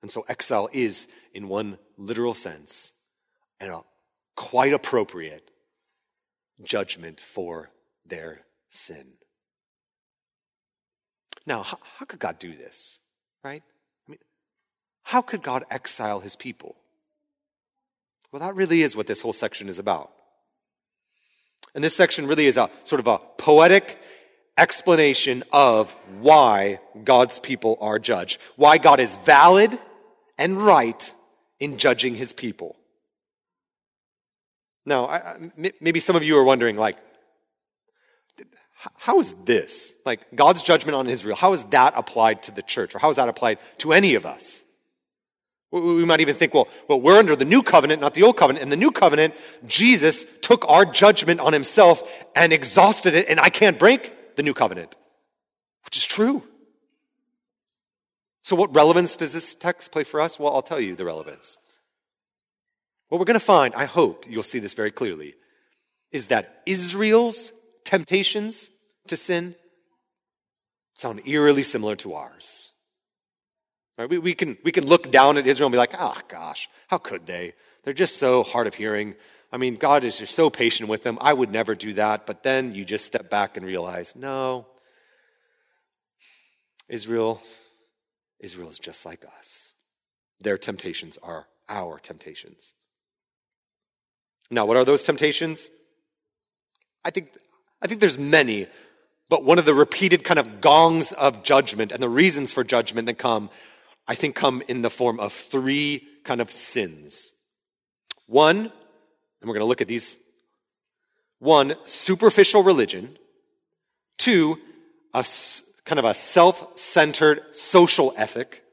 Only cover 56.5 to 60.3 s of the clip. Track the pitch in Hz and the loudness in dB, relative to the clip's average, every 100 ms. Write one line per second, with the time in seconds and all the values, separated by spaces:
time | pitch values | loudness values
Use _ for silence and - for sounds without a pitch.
56.5 | _ _ _ _ _ _ _ _ _ _ | _ _ _ _ _ _ _ _ _ _
57.5 | _ _ _ _ _ _ _ _ _ - | _ _ _ _ _ _ _ _ _ -6
58.5 | 180 196 143 151 170 170 - 160 160 - | -2 2 4 6 4 0 -4 -8 -8 -12
59.5 | - 170 175 - 156 147 151 160 | -10 -8 -8 -8 -8 -6 -4 -6